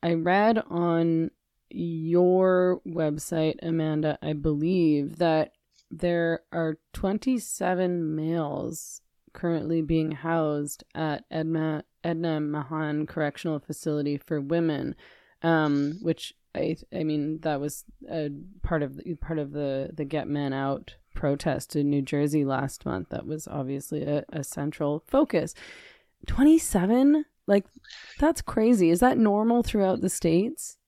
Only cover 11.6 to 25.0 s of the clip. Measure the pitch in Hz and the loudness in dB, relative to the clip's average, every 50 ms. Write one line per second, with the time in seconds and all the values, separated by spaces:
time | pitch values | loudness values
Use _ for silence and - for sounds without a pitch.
11.6 | 156 156 156 151 - _ _ _ - 170 165 160 170 165 160 151 151 147 147 151 | 0 0 -2 -4 -8 _ _ _ -4 -4 -2 -2 -2 -2 0 0 -2 -2 -2 -4
12.6 | 139 127 156 156 156 151 151 151 151 151 - 170 156 147 - - - 175 156 143 | -4 -4 -4 -4 -2 -2 -2 -2 -4 -4 -4 -2 -2 -2 -4 -4 -4 -4 -4 -4
13.6 | - - 151 - - 165 151 147 143 147 143 139 - - 165 147 139 139 170 170 | -4 -8 -12 -6 -4 -2 -2 0 0 -2 -2 -4 -4 -4 -4 -4 -2 0 0 2
14.6 | 165 160 151 135 131 123 - - - - - _ _ _ _ _ - 165 165 160 | 2 2 0 -2 -4 -6 -8 -10 -16 -20 -20 _ _ _ _ _ 0 2 4 4
15.6 | 156 151 143 143 143 143 156 190 226 170 160 - - - - _ _ _ _ - | 4 2 2 2 0 -2 -4 -4 -2 -2 -2 -2 -4 -14 -16 _ _ _ _ -4
16.6 | - 156 156 - - _ - - 156 156 151 151 147 151 156 160 160 160 151 139 | -4 -4 -4 -6 -8 _ -6 -4 -2 -2 -2 -2 -2 -4 -6 -4 -4 -4 -4 -2
17.6 | 143 147 - - - - - _ 269 - - 165 151 147 143 143 160 185 202 - | -4 -6 -8 -10 -16 -20 -20 _ -14 -8 -6 -4 -4 -4 -6 -10 -14 -18 -12 -6
18.6 | - - 175 156 147 135 135 139 - - 170 - - - 165 156 147 139 143 147 | -4 -2 0 0 -2 -2 -6 -10 -8 -8 -8 -8 -6 -6 -4 -4 -4 -6 -6 -6
19.6 | 147 139 135 135 135 - 160 151 151 139 156 151 - - 143 147 143 139 135 135 | -4 -2 -2 -4 -4 -6 -6 -6 -6 -4 -4 -4 -4 -2 -2 -2 -2 -2 -2 -2
20.6 | 135 135 139 - - - - - _ _ _ - - 143 143 139 - 170 135 131 | -2 -2 -2 -4 -6 -14 -20 -20 _ _ _ -2 0 0 0 0 0 -2 -2 -2
21.6 | - - - 151 147 143 147 143 135 - - 143 143 147 147 156 143 135 135 131 | -6 -4 -2 0 0 2 2 0 0 -2 0 0 0 2 2 2 2 2 0 -2
22.6 | 139 139 - - - 139 - - 170 - - - - - 156 156 160 - - 143 | -2 -4 -6 -8 -6 -4 -4 -4 -6 -6 -8 -10 -8 -8 -8 -10 -10 -8 -8 -6
23.6 | 135 131 139 135 139 - - 151 - 147 147 147 - - - 160 135 - - - | -6 -4 -6 -8 -6 -6 -6 -6 -2 -2 -2 -2 -4 -4 -8 -8 -8 -8 -6 -6
24.6 | 143 147 - - 151 143 147 160 | -6 -6 -4 -4 -4 -2 -2 -4